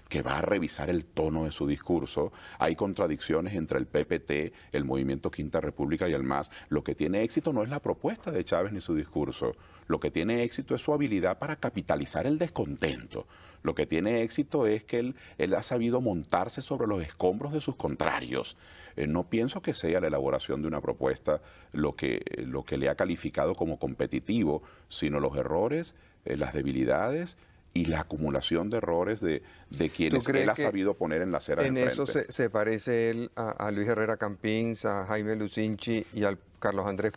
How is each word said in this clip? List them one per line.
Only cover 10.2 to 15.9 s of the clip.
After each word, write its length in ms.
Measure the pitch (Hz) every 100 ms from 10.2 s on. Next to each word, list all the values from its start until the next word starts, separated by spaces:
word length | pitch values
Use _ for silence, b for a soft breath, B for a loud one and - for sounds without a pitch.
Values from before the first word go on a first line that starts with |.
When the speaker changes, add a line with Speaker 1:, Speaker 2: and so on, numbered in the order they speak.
| 98 117
Speaker 1:
éxito 320 | 120 - - 127
es 60 |
su 120 | -
habilidad 460 | 147 139 101 90 95
para 160 | 143 151
capitalizar 720 | 120 98 - 73 71 80 107
el 100 | 156
descontento. 880 | 175 - 87 - 80 64 58 52 - B B B
Lo 100 | 78
que 120 | - 73
tiene 360 | 80 101 117
éxito 460 | 113 - 143 147 113
es 160 | 107
que 160 | - 120
él, 160 | 123 - B B
él 160 | 87
ha 100 | 90
sabido 360 | - 123 117